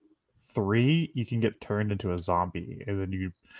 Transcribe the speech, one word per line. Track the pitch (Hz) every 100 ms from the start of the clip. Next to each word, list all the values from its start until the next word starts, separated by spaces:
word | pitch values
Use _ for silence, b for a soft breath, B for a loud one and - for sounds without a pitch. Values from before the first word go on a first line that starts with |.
| _ _ _ _ -
three, | - 98 113 127 165 165
you | - 113
can | 117
get | 110 -
turned | - 104 107
into | 98 98
a | 87
zombie, | 87 87 90 85 101 101 -
and | 98
then | 95
you, | 95 92 - b